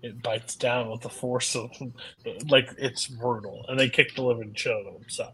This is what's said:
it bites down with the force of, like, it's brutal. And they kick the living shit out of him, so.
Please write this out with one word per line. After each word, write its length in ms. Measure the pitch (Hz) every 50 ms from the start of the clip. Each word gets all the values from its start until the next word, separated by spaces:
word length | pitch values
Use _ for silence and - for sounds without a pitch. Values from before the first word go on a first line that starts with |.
| -
it 180 | 120 101 113 -
bites 340 | 120 110 110 - - -
down 340 | - - 123 120 123 120 110
with 120 | 110 120 120
the 80 | 110
force 440 | - - - 127 123 123 - - -
of, 160 | 123 110 120 - - 135 123 117 - - - - _ - 117 - - - 151
like, 220 | 143 131 127 - - -
it's 280 | 139 127 120 - -
brutal. 580 | - 131 113 120 123 120 110 101 101 92 - - -
And 100 | 131 131
they 100 | 135 131
kick 240 | - - 143 - -
the 60 | - 131
living 300 | 123 120 113 110 104 104
shit 180 | - - - 113
out 140 | 104 98
of 80 | 98 90
him, 100 | 92 110 -
so. 220 | - - 113 -